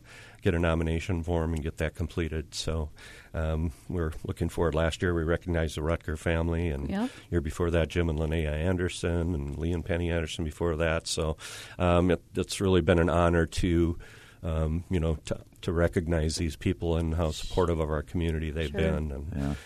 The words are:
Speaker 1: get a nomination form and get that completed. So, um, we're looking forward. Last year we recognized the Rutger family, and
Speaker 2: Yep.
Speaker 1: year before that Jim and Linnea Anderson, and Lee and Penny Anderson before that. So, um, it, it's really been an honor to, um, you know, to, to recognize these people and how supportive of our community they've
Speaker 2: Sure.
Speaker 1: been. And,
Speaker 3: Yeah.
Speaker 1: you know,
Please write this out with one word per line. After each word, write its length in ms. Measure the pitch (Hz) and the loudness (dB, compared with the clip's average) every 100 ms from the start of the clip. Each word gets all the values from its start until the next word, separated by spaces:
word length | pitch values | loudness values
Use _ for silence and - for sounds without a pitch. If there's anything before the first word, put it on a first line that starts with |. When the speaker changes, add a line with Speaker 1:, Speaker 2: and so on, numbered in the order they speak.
| - - - - | -6 -20 -20 -2
Speaker 1:
get 140 | 104 | 0
a 40 | 85 | 2
nomination 640 | 85 82 80 82 - 87 | 2 2 2 -2 -2 -2
form 300 | 82 85 80 | 0 0 0
and 80 | 80 | -2
get 140 | 76 - | -4 -4
that 180 | 78 | -4
completed. 580 | - 82 - 82 80 73 | -2 -4 -2 -4 -4 -6
So, 360 | - - 80 76 - - - - | -6 -2 -2 -4 -8 -20 -20 -10
um, 380 | 80 80 78 82 - - | -4 -2 0 -2 -4 -6
we're 240 | 87 80 - - | -2 -2 -4 -8
looking 220 | - 82 | -2 -2
forward. 260 | - 85 | 2 2
Last 260 | 78 80 - | 2 0 0
year 140 | 92 | 0
we 80 | 85 | 0
recognized 540 | 80 85 90 82 80 78 | 0 0 0 -2 -2 -2
the 60 | |
Rutger 360 | 76 82 - 78 | -2 -2 -4 -4
family, 500 | 87 82 82 82 85 | 0 0 2 0 -2
and 220 | 69 73 | -2 -4
Speaker 2:
Yep. 200 | 190 254 - - | -2 -4 -6 -2
Speaker 1:
year 100 | 85 | -2
before 300 | 76 - 85 | 0 -2 2
that 180 | 82 80 | 2 2
Jim 200 | 87 82 | 0 0
and 80 | 76 | 0
Linnea 320 | 78 82 78 | 0 0 0
Anderson, 840 | 76 85 90 90 - 90 85 85 | 0 0 0 -2 -2 -2 0 0
and 220 | 85 71 71 | -2 -4 -2
Lee 160 | 82 | -2
and 120 | 87 | -2
Penny 260 | - 87 85 | -2 -2 0
Anderson 340 | 85 78 - | 0 -2 -4
before 300 | 80 - 85 78 | -6 -2 -2 0
that. 300 | 82 82 - | 2 0 -2
So, 300 | - 78 78 - - - - | -2 -2 -2 -8 -14 -14 0
um, 320 | 90 87 90 | 4 6 6
it, 100 | 82 - | 2 0
it's 260 | - 90 - | -4 -4 0
really 200 | 98 92 | 4 4
been 180 | 80 87 | 6 4
an 100 | 85 | 6
honor 380 | 82 87 85 82 | 4 4 4 2
to, 520 | - 92 85 82 82 - - - - | 0 2 4 2 0 -10 -20 -20 -10
um, 400 | 87 80 78 82 85 | -4 -2 0 -2 -2
you 80 | 92 | 0
know, 180 | 82 80 - | 0 -2 -4
to, 120 | - - - | -8 -8 -8
to 120 | - | -2
recognize 640 | 82 85 101 82 85 80 76 | 2 2 2 0 0 0 0
these 200 | 85 - | -2 0
people 400 | 95 87 85 82 | 0 0 0 0
and 180 | 82 | 0
how 160 | 80 80 | 0 0
supportive 480 | 80 - - 85 80 | -2 -2 0 2 2
of 100 | 78 | 0
our 140 | 78 | -2
community 480 | 76 85 82 80 80 | -2 -2 0 0 -4
they've 200 | 78 78 | -4 -4
Speaker 2:
Sure. 80 | 78 | 0
Speaker 1:
been. 320 | 80 78 78 | 0 0 -4
And, 140 | 67 71 | -6 -6
Speaker 3:
Yeah. 60 | - | -4
Speaker 1:
you 40 | 69 | -4
know, 80 | 73 | -2